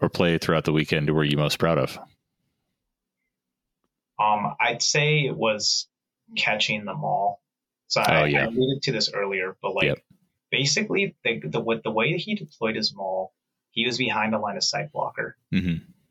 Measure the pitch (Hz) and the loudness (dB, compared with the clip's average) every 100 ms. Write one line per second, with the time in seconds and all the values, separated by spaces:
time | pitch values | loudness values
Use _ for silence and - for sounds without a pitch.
0 | 85 - 87 82 - 82 76 78 76 80 | 0 2 4 4 2 2 2 2 2 0
1 | 76 78 76 71 73 - 82 78 67 - | 2 2 2 2 0 2 2 2 0 -4
2 | - _ _ _ _ _ _ _ _ _ | -18 _ _ _ _ _ _ _ _ _
3 | _ _ _ _ _ _ _ _ _ _ | _ _ _ _ _ _ _ _ _ _
4 | _ - 107 104 104 - 120 120 - 151 | _ 0 2 2 0 -2 -2 0 0 2
5 | 147 151 131 - 110 107 - - - _ | 4 2 0 0 0 0 0 -2 -4 _
6 | _ _ _ 220 113 107 - 107 101 - | _ _ _ -4 0 0 0 -2 -4 -6
7 | - 113 101 - _ _ _ _ _ 240 | -2 0 0 -2 _ _ _ _ _ 0
8 | - - 151 143 135 117 131 135 - 110 | 4 4 4 2 2 2 2 0 -2 0
9 | - 107 98 98 92 - 101 95 78 69 | -2 -2 -2 -2 -4 -6 -4 0 0 0
10 | _ _ _ _ _ 123 139 - 214 185 | _ _ _ _ _ 0 0 0 0 -2
11 | 196 - 120 113 - 117 107 113 113 110 | -2 -4 -4 -4 -4 -4 -2 -2 -2 0
12 | 127 170 208 208 160 - 110 110 110 - | 0 0 -4 -6 -6 -4 -4 -2 -4 -4
13 | 95 92 95 - _ _ _ - 117 120 | -4 -4 -4 -10 _ _ _ -4 -2 0
14 | 123 110 107 110 104 98 - - - - | -2 0 0 -2 -4 -4 -4 -4 -6 -6
15 | - - - - _ 95 90 82 - - | -6 -6 -10 -12 _ -2 0 -2 -6 -20
16 | _ | _